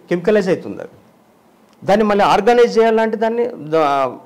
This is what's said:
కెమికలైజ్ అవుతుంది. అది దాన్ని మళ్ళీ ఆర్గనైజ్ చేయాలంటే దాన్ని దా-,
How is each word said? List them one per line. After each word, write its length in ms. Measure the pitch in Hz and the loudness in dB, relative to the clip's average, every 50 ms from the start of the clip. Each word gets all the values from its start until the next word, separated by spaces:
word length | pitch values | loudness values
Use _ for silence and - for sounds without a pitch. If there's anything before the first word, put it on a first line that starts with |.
| - - | -8 -6
కెమికలైజ్ 400 | 175 180 170 220 214 208 190 185 | -6 -2 0 0 0 0 0 0
అవుతుంది. 320 | 170 - - 107 98 - | -2 -4 -4 -10 -12 -12
అది 100 | - - - - _ _ _ _ _ _ _ _ _ _ _ _ _ _ _ _ - | -14 -16 -20 -20 _ _ _ _ _ _ _ _ _ _ _ _ _ _ _ _ -2
దాన్ని 200 | 151 190 214 220 | 0 0 2 2
మళ్ళీ 200 | 208 208 202 196 | 0 2 2 2
ఆర్గనైజ్ 540 | 151 156 202 196 220 240 240 240 240 185 220 | 2 2 2 2 2 4 4 4 4 4 2
చేయాలంటే 380 | 226 226 226 220 226 226 220 | 2 2 2 0 0 -2 -2
దాన్ని 300 | 214 226 226 233 233 233 | -2 -2 -2 -2 -2 -4
దా-, 640 | - - 180 147 151 151 160 156 143 143 139 135 127 113 - - | -4 -6 -10 -8 -4 -2 0 0 2 0 0 -2 -2 -4 -10 -14